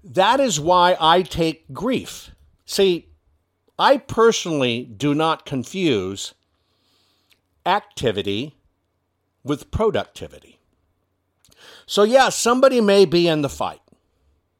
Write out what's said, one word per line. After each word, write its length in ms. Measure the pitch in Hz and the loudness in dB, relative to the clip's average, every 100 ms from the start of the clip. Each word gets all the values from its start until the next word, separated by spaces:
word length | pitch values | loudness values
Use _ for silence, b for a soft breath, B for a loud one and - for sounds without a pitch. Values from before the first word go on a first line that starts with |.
That 360 | 180 120 196 262 | -6 0 2 2
is 200 | 269 147 | 0 -2
why 360 | 151 180 180 180 | 2 4 4 4
I 220 | 160 175 | 4 2
take 500 | 185 - 165 156 _ | 0 -4 -4 -4 _
grief. 580 | 127 220 254 - - - - _ _ - | -10 -4 -4 -6 -18 -20 -20 _ _ -10
See, 420 | - 196 170 _ _ _ _ _ _ _ - | 0 0 0 _ _ _ _ _ _ _ -2
I 180 | 196 277 | 2 2
personally 840 | - - 226 214 180 151 127 117 | -2 2 2 2 -4 -2 -2 -4
do 320 | 123 101 143 147 | -8 -6 -2 0
not 300 | 160 156 - | 0 -2 -6
confuse 880 | 139 117 185 170 110 92 98 - _ _ _ _ _ _ _ _ _ _ _ _ _ 175 | -10 -8 -4 -2 -2 -4 -10 -14 _ _ _ _ _ _ _ _ _ _ _ _ _ -4
activity 920 | 202 - - 127 101 98 101 147 _ _ _ _ _ _ _ _ _ | -4 -4 -6 -4 -2 -4 -6 -8 _ _ _ _ _ _ _ _ _
with 280 | 120 143 - | -8 -8 -6
productivity. 880 | - 220 123 95 - 85 - _ _ _ _ _ _ _ _ _ _ _ B B B - | -2 -2 -2 -8 -14 -18 -18 _ _ _ _ _ _ _ _ _ _ _ B B B -6
So 180 | - | 0
yeah, 260 | 214 262 240 | 4 4 2
somebody 520 | - 226 254 269 254 | 0 -2 2 4 2
may 240 | 208 202 185 | 2 4 4
be 220 | 175 170 | 4 0
in 140 | 156 | 0
the 80 | 139 | -4
fight. 300 | - 95 78 _ _ _ _ _ _ _ | -6 -10 -10 _ _ _ _ _ _ _